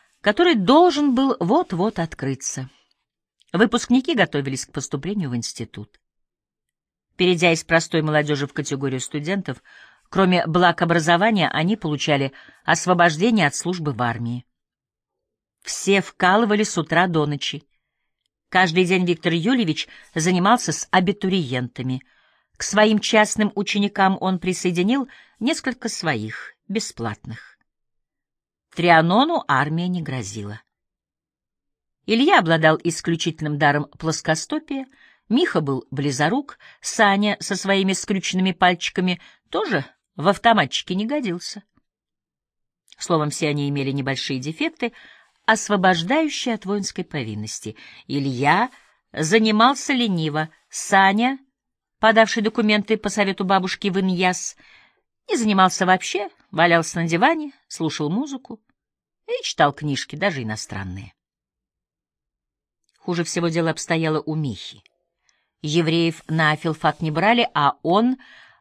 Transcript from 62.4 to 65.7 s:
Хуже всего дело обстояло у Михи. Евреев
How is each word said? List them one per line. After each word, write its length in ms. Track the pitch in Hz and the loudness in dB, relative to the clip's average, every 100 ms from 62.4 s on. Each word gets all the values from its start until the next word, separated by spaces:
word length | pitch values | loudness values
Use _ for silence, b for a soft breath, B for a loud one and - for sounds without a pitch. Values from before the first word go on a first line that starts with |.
| _ _ _ _ _ _ | _ _ _ _ _ _
Хуже 260 | - 170 | -6 -4
всего 240 | 170 - 170 | -4 -2 -2
дело 220 | 165 165 | 0 -2
обстояло 500 | 160 - 165 160 156 | -4 -4 -2 0 -2
у 140 | - | -4
Михи. 480 | 156 147 98 - 110 _ _ _ _ _ _ _ _ | -4 -4 -6 -12 -20 _ _ _ _ _ _ _ _
Евреев 600 | 151 | -2